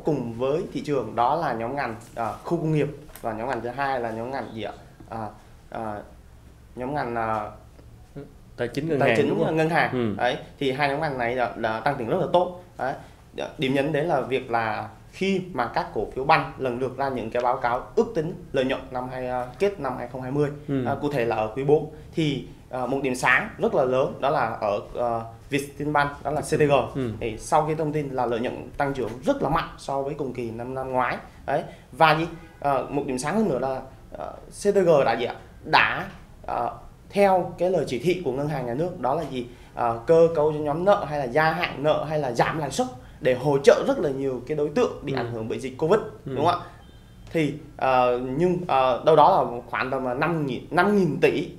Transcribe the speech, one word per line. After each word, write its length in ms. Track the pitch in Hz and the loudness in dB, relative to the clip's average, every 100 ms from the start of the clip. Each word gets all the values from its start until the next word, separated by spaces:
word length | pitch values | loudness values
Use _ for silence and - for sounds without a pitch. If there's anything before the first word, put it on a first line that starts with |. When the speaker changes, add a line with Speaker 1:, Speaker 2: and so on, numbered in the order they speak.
Speaker 1:
cùng 300 | 185 139 117 | -2 0 -2
với 300 | 113 131 156 233 | -2 0 0 -2
thị 80 | 143 | -6
trường, 340 | 147 139 110 113 | -2 -2 -2 2
đó 200 | 123 160 | 2 2
là 180 | 151 | 0
nhóm 220 | 113 117 143 | -2 -4 -4
ngành, 200 | 123 107 - 117 | -4 -6 -12 -6
ờ, 200 | 110 - | -6 -6
khu 140 | - 170 | -4 -2
công 140 | 156 | 0
nghiệp 160 | 151 147 - - - | 0 0 -4 -16 -10
và 120 | 117 | -8
nhóm 140 | 107 127 | -6 -4
ngành 140 | 120 | -4
thứ 80 | 120 | -6
hai 300 | 127 139 127 | -4 -2 -2
là 120 | 117 | -4
nhóm 200 | 113 120 | -6 -6
ngành 140 | 135 110 | -6 -8
gì 100 | 110 | -8
ạ? 80 | 92 - - - - | -10 -10 -18 -20 -12
Ờ, 200 | 113 107 - - - - | -10 -10 -12 -20 -20 -12
ờ, 320 | - 110 104 - - - - - - - 117 | -8 -8 -8 -12 -20 -20 -20 -20 -20 -18 -10
nhóm 200 | 127 147 | -6 -4
ngành, 200 | 123 117 | -4 -2
ờ, 360 | 113 110 104 - - - - - - 143 139 - - - | -2 -2 -4 -12 -20 -20 -20 -20 -18 -16 -16 -20 -14 -6
Speaker 2:
Tài 100 | 120 | -4
chính 220 | 139 160 | -2 0
ngân 100 | 139 | 2
Speaker 1:
tài 100 | 127 | 4
Speaker 2:
hàng, 80 | 110 | 4
Speaker 1:
chính 120 | 107 | 4
Speaker 2:
đúng 160 | 104 - | 2 2
không? 100 | 160 | 2
Speaker 1:
ngân 140 | 160 | 2
hàng. 220 | 160 117 | 4 2
Speaker 2:
Ừ. 200 | 123 113 98 | 2 0 0
Speaker 1:
Đấy, 200 | 123 151 - - | 0 -2 -8 -4
thì 120 | 131 | -2
hai 180 | 131 143 | 0 0
nhóm 120 | 139 | 0
ngành 160 | 160 131 | -2 -2
này 180 | 117 127 | -2 0
là, 180 | 113 - | -2 0
là 240 | 110 110 | -2 0
tăng 160 | 143 135 | 0 0
trưởng 120 | 113 | 0
rất 80 | 180 | 0
là 60 | 143 | 2
tốt. 300 | 175 180 - - - | 2 2 -4 -14 -6
Đấy. 160 | 127 156 - - - - 69 - | -6 -6 -12 -20 -16 -10 -8 -2
Điểm 160 | 131 | 0
nhấn 180 | 139 147 | 0 0
đến 140 | 147 170 | 0 0
là 160 | 143 | 0
việc 300 | 117 127 120 | 0 -2 0
là 380 | 117 110 107 107 - - | -2 0 -4 -8 -14 -14
khi 300 | - 190 190 - | -4 0 0 -2
mà 140 | 127 117 | -4 -2
các 200 | 165 170 | -2 -2
cổ 140 | 117 98 127 | -4 -4 -2
phiếu 80 | |
banh 280 | 143 156 143 - | 2 2 2 -4
lần 220 | 131 120 | -4 -2
lượt 180 | 131 123 | -4 -4
ra 120 | 139 | -4
những 200 | 123 110 | -4 -4
cái 140 | 123 | -2
báo 140 | 123 117 | 0 0
cáo 260 | 120 123 - - | 0 -2 -2 0
ước 160 | 226 165 | 0 0
tính 300 | 160 - - | -4 -6 -6
lợi 140 | 139 131 | -2 0
nhuận 160 | 131 - | -2 -6
năm 180 | 127 127 | -8 -6
hai, 160 | 127 123 | -6 -6
ờ, 200 | 127 127 - | -4 -6 -2
kết 200 | 196 196 | -2 0
năm 140 | 135 127 | -6 -6
hai 100 | 123 | -8
không 140 | 131 | -8
hai 100 | 127 | -4
mươi, 180 | 143 143 147 - | 0 0 -2 -4
Speaker 2:
Ừ. 180 | 139 127 | -2 -2
Speaker 1:
ờ, 120 | 139 | -2
cụ 100 | 143 | -2
thể 140 | 139 117 | 0 0
là 100 | 110 | 0
ở 160 | 110 135 | -2 0
quý 80 | |
bốn, 300 | 143 151 151 - - - | 4 4 2 -12 -8 -2
thì, 300 | 156 127 - - - | 0 -2 -6 -16 -10
ờ, 180 | 127 123 | -6 -2
một 120 | 139 | 0
điểm 120 | 139 127 | 0 2
sáng 340 | 135 131 110 - | 4 4 2 -2
rất 180 | 214 185 | 0 2
là 80 | |
lớn 300 | 127 127 139 - | 2 2 0 0
đó 100 | 131 | 0
là 160 | 151 113 117 | 2 0 -2
ở, 180 | 107 104 - | -2 -2 -4
ờ, 320 | - 120 113 113 - - | -4 -2 -2 -6 -14 -4
Vietinbank, 600 | 139 - - 147 147 143 - | -4 -4 -6 0 2 2 -2
đó 80 | 139 | -4
là 100 | 147 | -4
C 80 | - | 0
T 100 | 151 147 | 2 4
G. 40 | 139 113 139 | 4 2 -4
Speaker 2:
Ừ. 160 | 120 104 | -4 -4
Speaker 1:
Thì 180 | 120 110 | -6 -6
sau 280 | - 156 151 | 0 2 2
cái 100 | 156 | -2
thông 160 | 156 | -2
tin 160 | 151 139 | -2 -4
là 160 | 127 120 | -2 -2
lợi 140 | 117 | 0
nhuận 300 | 123 64 - - | -4 -6 -8 -4
tăng 160 | 139 | -2
trưởng 160 | 131 110 120 170 | -2 -6 -4 -2
rất 160 | 277 | 0
là 80 | 139 | 0
mạnh 200 | 160 - - | 0 -2 -10
so 240 | - 139 | -6 -4
với 120 | 139 | -4
cùng 200 | 156 131 | -4 -6
kỳ 180 | 123 117 | -6 -8
năm, 220 | 113 123 131 | -8 -8 -8
năm 160 | 131 | -2
ngoái. 260 | 127 123 196 - - - | 0 0 -2 -10 -12 -4
Đấy. 180 | 143 - - - | -2 -4 -12 -6
Và 240 | 123 160 156 | 4 6 6
gì? 80 | 165 - - - | 0 -8 -18 -6
Ờ, 280 | 143 135 - | 0 0 0
một 140 | 143 143 | -4 -2
điểm 120 | 127 | -4
sáng 180 | 147 208 | -2 0
hơn 140 | 202 | 0
nữa 100 | 123 | 0
là, 220 | 131 131 - - - | -2 -4 -8 -18 -16
ờ, 220 | - - - - | -12 -12 -12 -18
C 140 | - | -4
T 180 | 202 196 170 | 2 4 6
G 40 | 147 117 | 6 6
đã 80 | |
gì 120 | 120 113 | 2 -2
ạ? 100 | - - - | -6 -14 -16
Đã, 420 | - 127 110 135 196 - - - - | 6 8 8 4 -6 -12 -20 -16 -6
ờ, 240 | 123 120 - - - - | -2 -2 -6 -16 -20 -4
theo 440 | 196 196 185 170 - | 4 6 6 2 0
cái 140 | 180 | 2
lời 140 | 175 135 | 2 0
chỉ 120 | 120 | 0
thị 220 | 156 180 156 | 0 0 0
của 60 | |
ngân 160 | 131 147 | 0 -2
hàng 180 | 143 123 | -2 -4
nhà 80 | |
nước, 260 | 123 180 143 | -2 -2 -2
đó 160 | 123 156 | 0 0
là 80 | 147 | -2
gì? 160 | 127 117 - - | -6 -8 -12 -12
Ờ, 260 | - 117 113 139 | -2 -2 0 4
cơ 200 | 165 165 160 | 6 6 6
cấu 180 | 151 | 2
cho 60 | 151 | 2
nhóm 260 | 151 156 190 | -2 2 4
nợ 200 | 196 143 | 4 2
hay 100 | 147 | -4
là 60 | 123 | 0
gia 260 | 139 160 | 2 2
hạn 320 | 170 165 - | 2 -2 0
nợ 220 | 151 - 147 | 2 2 0
hay 100 | 156 | -2
là 120 | 135 | -2
giảm 260 | 120 151 160 | 0 0 0
lãi 140 | 139 | -4
suất 160 | - 247 - - - | -2 -4 -4 -16 -2
để 120 | 127 | 0
hỗ 240 | 120 147 139 | 2 2 4
trợ 260 | 220 - 208 | 8 6 6
rất 120 | 269 | 0
là 100 | 156 | 0
nhiều 320 | 135 135 123 127 | -2 -2 -4 -4
cái 100 | 151 | -2
đối 120 | 151 | 0
tượng 220 | 190 - - | 2 0 0
bị 120 | 143 | -4
Speaker 2:
Ừ. 60 | 135 | -4
Speaker 1:
ảnh 120 | 117 | -4
hưởng 180 | 117 110 | -6 -6
bởi 100 | 117 | -6
dịch 180 | 127 - | -6 -2
covid, 220 | 160 208 - - 143 | 2 2 0 -12 -8
Speaker 2:
Ừ. 100 | 131 | 0
Speaker 1:
đúng 100 | 165 | 2
không 140 | - | 0
ạ? 60 | - - - - - - - | -4 -18 -20 -20 -20 -20 -6
Thì, 220 | 165 147 143 - - | -2 0 -2 -12 -2
ờ, 420 | 131 127 123 123 131 135 | 2 4 4 2 -2 0
nhưng, 200 | 180 175 - | 2 2 0
ờ, 360 | 135 131 143 147 | 2 4 4 6
đâu 100 | 156 | 8
đó 280 | 156 180 | 8 6
là 180 | 123 120 - | 2 -4 -6
khoảng 220 | 110 127 | -4 -2
tầm, 140 | 135 127 | -2 -2
ờ, 80 | |
năm 320 | 127 156 165 139 | -2 0 0 -2
nghìn, 220 | 117 - | -4 -2
năm 260 | 160 202 208 | 0 4 4
nghìn 220 | 165 - | 4 4
tỷ, 280 | 147 139 170 | 2 2 -4